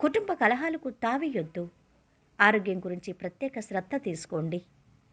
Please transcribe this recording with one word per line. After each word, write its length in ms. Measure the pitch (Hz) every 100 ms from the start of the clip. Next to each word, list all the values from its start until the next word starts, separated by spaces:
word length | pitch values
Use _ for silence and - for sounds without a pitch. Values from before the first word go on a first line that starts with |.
కుటుంబ 320 | 294 427 403
కలహాలకు 580 | 349 220 247 330 320 269
తావీయొద్దు. 800 | 214 226 269 320 226 160 180 175 - _ _ _ _ _ -
ఆరోగ్యం 380 | 202 214 196 185
గురించి 340 | 180 180 196
ప్రత్యేక 480 | 180 180 - 269 240
శ్రద్ధ 360 | 214 190 185 277
తీసుకోండి. 680 | 185 160 - 165 160 175 - _ _ _ _